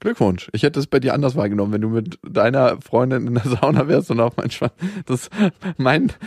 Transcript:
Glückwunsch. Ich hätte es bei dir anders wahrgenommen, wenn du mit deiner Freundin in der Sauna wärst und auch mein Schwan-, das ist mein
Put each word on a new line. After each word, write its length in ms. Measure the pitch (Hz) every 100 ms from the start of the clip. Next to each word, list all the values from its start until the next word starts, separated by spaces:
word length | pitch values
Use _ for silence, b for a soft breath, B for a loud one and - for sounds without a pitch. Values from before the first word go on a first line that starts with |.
Glückwunsch. 480 | - 240 104 90 -
Ich 100 | 110
hätte 160 | 143 143
es 80 | 139
bei 140 | 139
dir 120 | 127
anders 220 | 143 139
wahrgenommen, 380 | 127 104 104 101
wenn 80 | 107
du 80 | 110
mit 320 | 113 107 -
deiner 580 | - 98 110 135 127 95
Freundin 460 | - 117 127 131 113
in 80 |
der 80 | 120
Sauna 440 | 127 120 135 156 143
wärst 240 | 139 -
und 80 | 117
auch 160 | 117 -
mein 120 | 131
Schwan-, 180 | - 135 - 185 208 -
das 160 | 127
ist 80 | - 202 196 - 190 165
mein 360 | 131 151 262 -